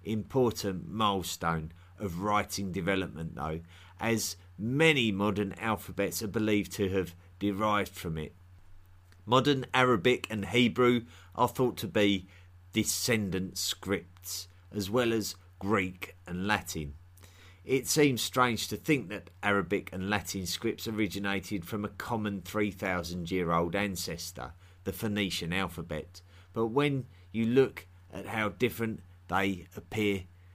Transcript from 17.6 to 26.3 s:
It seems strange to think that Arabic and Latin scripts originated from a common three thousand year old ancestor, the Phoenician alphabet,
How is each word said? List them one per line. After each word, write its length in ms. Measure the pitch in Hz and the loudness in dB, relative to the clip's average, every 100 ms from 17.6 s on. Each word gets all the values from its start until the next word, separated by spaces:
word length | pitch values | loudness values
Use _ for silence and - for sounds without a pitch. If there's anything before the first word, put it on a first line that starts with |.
It 240 | - 131 123 | -2 -2 2
seems 340 | 156 147 120 | 4 4 4
strange 460 | - 131 123 110 - | 0 2 4 2 -4
to 80 | 101 | -4
think 320 | - 151 92 | 0 0 0
that 220 | 101 - - | -10 -12 -4
Arabic 480 | 104 101 85 98 - | 2 2 2 -2 -2
and 160 | 95 95 | -6 -2
Latin 380 | 104 - 98 87 | -2 -2 -6 -6
scripts 400 | - 117 107 113 | -4 -4 -4 -6
originated 800 | 107 104 95 101 98 85 104 | -2 -2 -2 -2 -4 -4 -6
from 200 | - 107 | -4 -6
a 40 | 104 | -6
common 540 | - - 113 107 101 | -6 -4 -2 -2 -6
three 280 | - 107 104 | -4 -2 -2
thousand 580 | 95 98 90 85 90 85 | -2 -2 -2 -4 -6 -2
year 180 | 92 85 | 0 2
old 240 | 85 85 | 2 2
ancestor, 800 | 98 101 87 - 82 - - 64 - - - | 0 -2 -4 -6 -8 -10 -12 -14 -14 -20 -10
the 80 | - | -8
Phoenician 600 | 90 113 104 98 - 82 | -4 -2 0 0 -2 -2
alphabet, 680 | 92 92 - 82 78 - - - | -2 -2 -6 -8 -8 -8 -16 -20